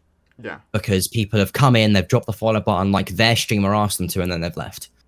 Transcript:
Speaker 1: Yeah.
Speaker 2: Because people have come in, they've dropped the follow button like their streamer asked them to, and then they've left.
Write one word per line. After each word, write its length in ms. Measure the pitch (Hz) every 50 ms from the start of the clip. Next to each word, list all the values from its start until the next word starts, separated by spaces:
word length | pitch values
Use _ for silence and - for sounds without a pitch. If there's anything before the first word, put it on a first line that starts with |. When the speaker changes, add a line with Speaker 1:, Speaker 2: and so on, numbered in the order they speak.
| _ _ _ _ _ _ _ -
Speaker 1:
Yeah. 180 | 120 107 80 - _ _
Speaker 2:
Because 340 | - 104 - - 98 95 92
people 320 | - - 117 104 - - 107
have 140 | 98 -
come 240 | - - 139 131 123
in, 160 | 113 110 107
they've 160 | 104 98 92 -
dropped 180 | - 120 -
the 60 | -
follow 280 | 101 - 110 110 110 104
button 300 | 101 - 101 87 98 98
like 200 | 98 95 95 -
their 260 | 92 104 113 117 117
streamer 380 | 110 - - 113 104 98 98 104
asked 240 | 104 104 101 - -
them 100 | 92 85
to, 140 | - 98
and 100 | 90 90
then 80 | 87 82
they've 160 | 82 85 80
left. 320 | 78 - - - - - - _ _ _